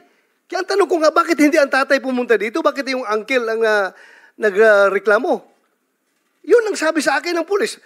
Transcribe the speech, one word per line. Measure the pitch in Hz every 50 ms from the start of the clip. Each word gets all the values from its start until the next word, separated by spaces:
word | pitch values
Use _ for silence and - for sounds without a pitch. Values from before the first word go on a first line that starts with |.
| - _ _ _ _ _ _ _ _
Kaya | _ 349 370
ang | 370 -
tanong | 392 403 359
ko | 269 370 320
nga, | 311 302
bakit | 311 339 330 320 330 269
hindi | 294 302 294
ang | 311 285 254
tatay | 277 262 269 - 285
pumunta | 269 - 262 254 247 247 220 233
dito? | 196 202 233 214 330
Bakit | 311 294 277 269 254 269 262
yung | 254
uncle | 247 202 214 220 208 233 269 254 233 220
ang, | 226 226 226
ah, | 220 214 208 196 180 - - - - - _ _ _ _
nagreklamo? | - 220 214 185 202 226 220 208 202 202 196 185 202 - 220 208 226 269 349 254 190 - _ _ _ _ _ _ _ _ _ _ _ _ _ _ _ _ _ _ _ -
Yun | 302 403 480 440 415
ang | 320
sabi | - 311 320 320 311
sa | 254 302 277
akin | 294 285 349 349 339
ng | 320 359
pulis. | 403 392 240 - - - _